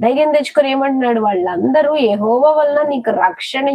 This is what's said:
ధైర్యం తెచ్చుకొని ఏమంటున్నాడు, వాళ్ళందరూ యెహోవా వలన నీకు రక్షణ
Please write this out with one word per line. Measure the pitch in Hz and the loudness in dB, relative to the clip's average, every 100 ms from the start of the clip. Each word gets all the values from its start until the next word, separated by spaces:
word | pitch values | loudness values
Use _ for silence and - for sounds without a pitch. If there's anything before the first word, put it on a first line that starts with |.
ధైర్యం | 226 262 302 | -2 0 0
తెచ్చుకొని | 302 269 - 277 | 0 0 0 0
ఏమంటున్నాడు, | 269 277 269 247 233 | 0 0 0 0 0
వాళ్ళందరూ | 214 190 180 175 220 294 294 302 | 0 -2 -2 -2 0 2 2 0
యెహోవా | 233 202 214 240 294 | 0 0 0 2 2
వలన | 302 294 294 294 | 2 2 0 -2
నీకు | 277 233 | -2 -4
రక్షణ | 190 185 180 - 269 277 | 0 -2 -2 -8 -4 -2